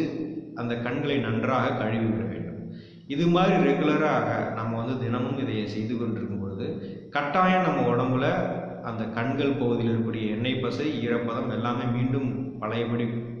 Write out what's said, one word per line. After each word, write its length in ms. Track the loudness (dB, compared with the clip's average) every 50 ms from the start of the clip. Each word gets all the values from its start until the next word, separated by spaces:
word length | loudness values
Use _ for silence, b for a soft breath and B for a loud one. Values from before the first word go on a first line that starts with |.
| 0 0 -2 -6 -6 -6 -8 -10 -10 -10 -8
அந்த 200 | -6 -4 -2 -2
கண்களை 420 | -2 -2 -2 -2 -2 0 0 0
நன்றாக 580 | 2 0 0 0 0 2 2 2 2 2 2 0
கழுவி 300 | 0 0 0 0 2 2
விட 180 | 2 2 0 -2
வேண்டும். 480 | -2 -4 -6 -6 -8 -8 -10 -10 B B B B B B B B
இது 200 | -4 0 2 4
மாதிரி 440 | 6 6 6 6 6 6 6 6 4
ரெகுலராக 800 | 4 4 2 2 4 4 4 4 2 2 2 0 0 0 -2 -2 -4
நம்ம 240 | -4 -2 -2 -2
வந்து 220 | -2 -2 -2 -4 -2
தினமும் 380 | -2 -2 -2 0 -2 -2 -2
இதை 300 | -2 -2 -2 -2 -2 -2
செய்து 300 | -2 -4 -4 -2 -2 -2
கொண்டிருக்கும் 420 | -2 -2 -2 -2 -4 -4 -4 -4 -4
பொழுது, 280 | -4 -6 -6 -6 -6 -6 -6 B B B B B B -4
கட்டாயம் 540 | -2 -2 -2 2 2 4 4 6 6 4 4
நம்ம 180 | 2 2 2
உடம்புல 440 | 4 4 4 4 2 2 2 2 2 2 2 0 0 -2 -4 -4 -6 -8 -10 -8
அந்த 220 | -8 -6 -4 -4 -4
கண்கள் 540 | -4 -2 -2 -2 0 0 2 2 2 2 2
பகுதியில் 320 | 2 2 2 2 2 2
இருக்கக்கூடிய 380 | 2 2 0 0 0 0 -2 -2
எண்ணெய் 300 | 0 0 0 0 0 0
பசை, 480 | 0 -2 -2 -2 -2 -2 -2 -2 0
ஈரப்பதம் 440 | 0 0 0 0 -2 -2 -2 -2 -2
எல்லாமே 320 | -2 -2 0 0 0 0 0
மீண்டும் 760 | 0 0 2 2 2 2 0 0 -2 -2 -4 -6 -6 -6 -6
பழையபடி 460 | -4 -2 -2 0 0 0 0 0 0 0 -2 -4 -6 -6 -10 -10